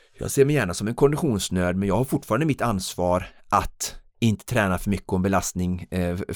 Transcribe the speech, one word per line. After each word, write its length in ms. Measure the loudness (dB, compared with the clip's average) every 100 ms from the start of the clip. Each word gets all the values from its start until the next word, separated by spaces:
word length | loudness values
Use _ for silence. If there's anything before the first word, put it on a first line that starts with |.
| _ -10
jag 120 | -2
ser 140 | 2 4
mig 100 | 4
gärna 180 | 0
som 140 | -4 -4
en 80 | 2
konditionsnörd, 800 | 2 2 0 0 0 0 0 0
men 120 | 0
jag 80 | 0
har 60 |
fortfarande 420 | 0 -2 0 0 0
mitt 160 | 0
ansvar 640 | 0 -2 -4 -2 0 0 -2 -14 0
att 460 | 0 0 -4 -10 -10 -16 0
inte 260 | 2 2 -2
träna 320 | 0 2 0
för 120 | 0
mycket 200 | -4 -2
och 60 | 0
en 60 |
belastning, 680 | 2 2 0 -2 -2 -4 -4
eh, 180 | -4 -2
f-, 120 | -2 -6